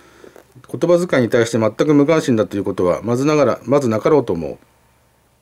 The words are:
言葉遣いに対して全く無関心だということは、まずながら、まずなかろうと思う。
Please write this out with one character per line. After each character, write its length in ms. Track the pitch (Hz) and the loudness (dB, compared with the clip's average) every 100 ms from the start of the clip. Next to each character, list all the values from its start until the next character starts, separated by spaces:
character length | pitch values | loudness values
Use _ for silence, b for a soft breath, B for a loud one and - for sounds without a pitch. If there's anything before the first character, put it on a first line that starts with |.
| B B B B B - - | B B B B B -20 -14
言 200 | 123 165 | -4 0
葉 160 | 175 175 | 2 2
遣 140 | 139 | 0
い 40 | |
に 60 | 113 | 0
対 160 | 120 113 | 0 0
し 60 | |
て 80 | 113 | 0
全 120 | 110 | -2
く 220 | - 151 | 0 2
無 120 | 147 143 | 2 4
関 160 | 160 | 0
心 140 | 139 110 | 0 0
だ 120 | 98 | 0
と 100 | 101 | -4
い 20 | |
う 40 | |
こ 100 | 101 | -6
と 120 | 98 90 | -2 -2
は、 160 | 73 | -2
ま 120 | 104 120 | -2 -2
ず 100 | 143 | 0
な 100 | 151 | 2
が 100 | 123 | 0
ら、 140 | - | -2
ま 160 | 117 143 | 0 0
ず 80 | 123 | 0
な 120 | 107 | 0
か 100 | 160 | 2
ろ 100 | 147 | 2
う 60 | 123 | 0
と 80 | |
思 160 | 85 71 | -4 -6
う。 80 | - _ _ _ _ _ _ _ _ | -12 _ _ _ _ _ _ _ _